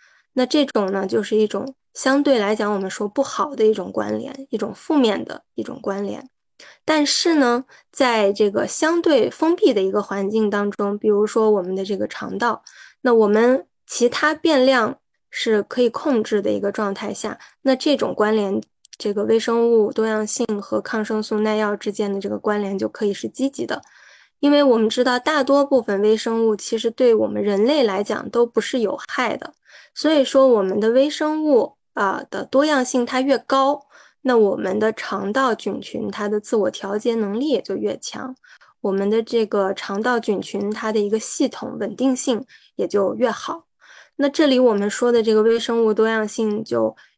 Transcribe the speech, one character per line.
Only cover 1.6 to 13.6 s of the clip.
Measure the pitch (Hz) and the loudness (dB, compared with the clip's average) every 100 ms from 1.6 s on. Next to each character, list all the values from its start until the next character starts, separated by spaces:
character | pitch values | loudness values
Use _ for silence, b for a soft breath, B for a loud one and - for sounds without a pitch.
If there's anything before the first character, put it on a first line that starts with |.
| 262 - _ | -8 -14 _
相 | - 269 277 | -4 0 2
对 | 285 254 | 4 2
来 | 202 | 2
讲 | 214 208 | 0 -2
我 | 208 | -2
们 | 190 | -4
说 | - 208 | -6 -4
不 | 196 | -2
好 | 185 - 202 185 | -4 -2 -4 2
的 | |
一 | 220 | 2
种 | 214 185 | 2 -4
关 | - 104 107 | -6 -4 -4
联， | 117 - 269 | -8 -14 -10
一 | 214 | -6
种 | - | -6
负 | 196 - | -8 -2
面 | 311 233 196 | 2 2 0
的 | - - - | -6 -12 -12
一 | - | -10
种 | - 233 | -10 -8
关 | 214 196 | -6 -6
联。 | 202 208 262 _ _ _ B B | -6 -8 -14 _ _ _ B B
但 | - 311 | -2 0
是 | 294 - 349 320 | 2 0 2 4
呢， | 247 240 262 b _ | 2 0 -4 b _
在 | - 254 226 196 | 0 2 2 2
这 | 202 208 | 2 0
个 | 208 202 | 0 -4
相 | - 311 339 | 0 0 2
对 | 339 277 - | 4 4 2
封 | - 320 359 | 0 0 2
闭 | 392 | 2
的 | 208 | 2
一 | 190 | 0
个 | 202 | -2
环 | 202 196 196 | -4 -4 -2
境 | 220 214 | 0 0
当 | 202 202 | 0 -2
中， | - 202 208 | -4 -4 -2
比 | 220 | 0
如 | 202 208 | 2 2
说 | 226 220 | 2 2
我 | 208 | 2
们 | 180 | 0
的 | 190 | -4
这 | 190 190 | -4 -4
个 | 208 | -6
肠 | - 160 190 | -8 -10 -4
道， | 240 220 B B B _ | -2 -4 B B B _
那 | 254 | 2
我 | 226 214 | 4 6
们 | 214 240 262 | 4 4 2